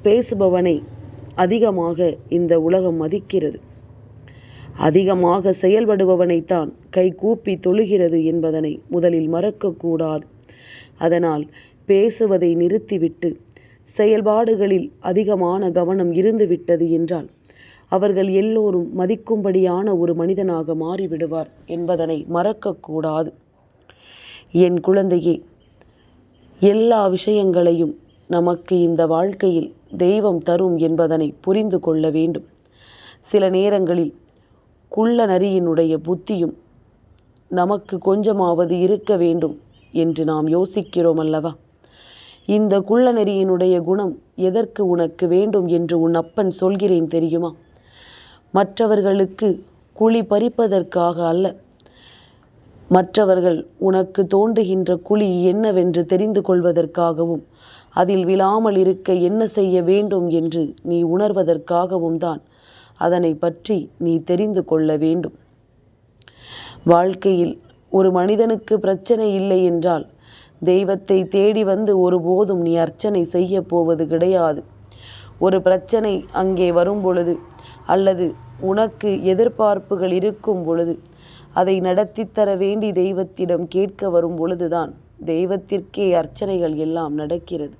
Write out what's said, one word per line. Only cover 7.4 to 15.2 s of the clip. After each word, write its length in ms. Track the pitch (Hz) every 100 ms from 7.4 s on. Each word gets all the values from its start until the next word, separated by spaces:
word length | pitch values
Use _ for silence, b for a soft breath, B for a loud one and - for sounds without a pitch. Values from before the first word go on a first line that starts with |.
| 208 185
தொழுகிறது 640 | 180 202 208 196 170 165
என்பதனை 480 | 160 165 160 156 156 - -
முதலில் 400 | 175 175 165 156
மறக்கக்கூடாது. 920 | 165 202 208 202 165 170 165 160 156 - - B B B B B -
அதனால் 460 | 165 170 170 151 147 B B B -
பேசுவதை 640 | 196 214 214 220 190 175 170
நிறுத்திவிட்டு, 760 | 175 214 - 196 165 160 170 - - b b b -
செயல்பாடுகளில் 1000 | - 214 214 214 214 233 220 202 190 - _
அதிகமான 680 | - 185